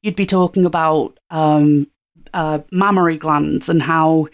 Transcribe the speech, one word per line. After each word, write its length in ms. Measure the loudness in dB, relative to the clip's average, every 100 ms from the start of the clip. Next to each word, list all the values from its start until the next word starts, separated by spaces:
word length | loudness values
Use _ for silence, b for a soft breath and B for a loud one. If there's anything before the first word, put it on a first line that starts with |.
you'd 140 | -8 -4
be 100 | -2
talking 380 | 0 0 0
about, 560 | 0 0 0 0 -2 -8 _
um, 560 | -2 0 2 4 2 -2 _ _ _ -12
uh, 260 | -8 -4 -6 -4
mammary 460 | 0 2 2 0 -2
glands 520 | -2 0 0 -2 -2
and 140 | -2
how 440 | 0 0 2 0 -2